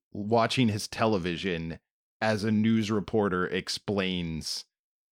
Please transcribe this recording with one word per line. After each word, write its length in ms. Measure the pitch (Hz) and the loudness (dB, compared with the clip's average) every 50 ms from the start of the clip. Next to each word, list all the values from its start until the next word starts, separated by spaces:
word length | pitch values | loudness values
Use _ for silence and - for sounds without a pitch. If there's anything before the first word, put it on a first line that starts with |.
| _ _ - | _ _ -10
watching 560 | 101 101 104 113 117 113 117 - 131 127 110 | -8 -4 2 2 4 4 4 4 4 4 4
his 200 | 104 104 - - | 2 0 -4 -8
television 880 | - - 117 110 107 95 85 90 87 78 92 98 87 82 82 82 80 - _ _ _ _ _ _ _ - 110 | -4 0 2 2 2 2 0 -2 -4 -2 -2 -2 -2 -2 -4 -6 -8 -10 _ _ _ _ _ _ _ -2 0
as 220 | 110 110 104 98 | 0 0 0 0
a 60 | 110 | 0
news 400 | 110 107 107 113 113 113 110 101 | 2 4 4 4 4 2 2 2
reporter 560 | 110 104 90 - - 110 101 101 90 90 90 | 0 -2 -2 0 0 2 2 2 2 0 -2
explains 1160 | - - 92 - - - - - - 104 98 95 92 92 90 85 82 80 78 76 - - - - _ _ _ _ _ _ _ _ _ | -2 -2 -4 -4 -4 -8 -8 -4 -4 -2 -2 0 0 -2 -2 -4 -4 -6 -6 -6 -6 -8 -8 -10 _ _ _ _ _ _ _ _ _